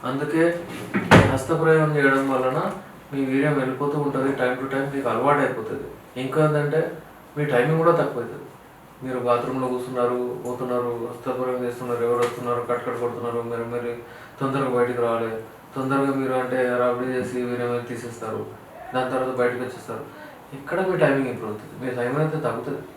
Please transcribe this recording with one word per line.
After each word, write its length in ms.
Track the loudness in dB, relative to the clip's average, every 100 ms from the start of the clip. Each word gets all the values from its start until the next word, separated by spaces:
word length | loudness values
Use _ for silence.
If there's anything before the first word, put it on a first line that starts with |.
| -2
అందుకే 340 | -2 0 4 4 2 -6 -10 -4 -4 8 8 8
హస్తప్రయోగం 640 | 2 0 2 6 6 6 4
చేయడం 280 | 4 4 2
వలన 260 | 2 2 0 -2 -6 -14 -18 -8
మీ 120 | -4 0
వీర్యం 300 | 2 4 2
వెళ్ళిపోతూ 380 | 0 0 -2 0 0
ఉంటుంది, 240 | 2 0 2
time 140 | 0 0
to 60 | -2
time 140 | -2 -2 -2
మీకు 140 | -2
అలవాటు 300 | 2 4 4
అయిపోతుంది. 480 | 2 0 -6 -8 -8 -14 -12 -6
ఇంకా 160 | -2 4 4
ఏంటంటే 340 | 4 2 2 0 -6 -16 -20 -10 -4
మీ 80 | 2
టైమింగ్ 360 | 4 4 4
కూడా 80 | 6
తక్కువ 300 | 4 2 -2
అవుతుంది. 260 | -6 -10 -14 -18 -20 -20 -20 -12
మీరు 160 | -6 -2
బాత్రూంలో 480 | 2 2 2 -2 -2
కూర్చున్నారు, 520 | -2 -2 0 2 2 -2 -4 -6
పోతున్నారు, 460 | -6 -2 0 0 -4 -6
హస్తప్రయోగం 520 | -6 -6 -2 -2 -2 -2
చేస్తున్నారు, 380 | -4 -4 0
ఎవరు 180 | 2 2 0
వస్తున్నారు, 360 | 0 -2 -2 0
కట్ 140 | -2 -2
కట్ 140 | -2
కొడుతున్నారు, 400 | -4 -2 -4 -4 -4
మీరు, 160 | -4 -4
మీరు 180 | -4 -4 -8 -12 -18 -18 -6
తొందరగా 300 | -2 0 0 2
బయటికి 240 | 2 2
రావాలి, 300 | 0 0 -2 -6 -10 -18 -10 -6
తొందరగా 380 | 0 2 2 0
మీరు 120 | 0
అంటే 260 | 0 0 0 2 2
రాపిడి 300 | 2 2 -2
చేసి 300 | -2 -2 -4 -2
వీర్యం 360 | -2 -2 -2 -4
తీసేస్తారు, 520 | -8 -8 -8 -6 -6 -8 -12 -18 -16 -6 -2
దాని 160 | 0
తర్వాత 200 | -2 -2 2
బయటకు 200 | 0 0 -6
వచ్చేస్తారు. 400 | -8 -10 -10 -10 -14 -18 -18 -16 -14
ఇక్కడ 200 | -4 0 0
మీ 100 | 4
టైమింగ్ 240 | 4 4 0
ఇంప్రూవ్ 240 | -4 -6
అవుతుంది, 220 | -8 -12 -8
మీ 60 | -6 -2
టైమ్ 180 | 0 2
అయితే 180 | 0 0 -2
తగ్గుతుంది. 340 | -4 -6 -8 -10